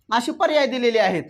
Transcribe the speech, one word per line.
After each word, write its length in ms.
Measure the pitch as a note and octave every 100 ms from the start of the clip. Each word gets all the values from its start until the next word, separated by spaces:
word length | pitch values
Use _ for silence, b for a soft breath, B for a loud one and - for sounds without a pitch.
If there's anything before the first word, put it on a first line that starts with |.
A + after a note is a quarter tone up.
| -
असे 200 | A3 B3+
पर्याय 340 | - E4+ D4+ C4
दिलेले 320 | B3+ A#3+ A3+
आहेत. 240 | F#3+ F3+ -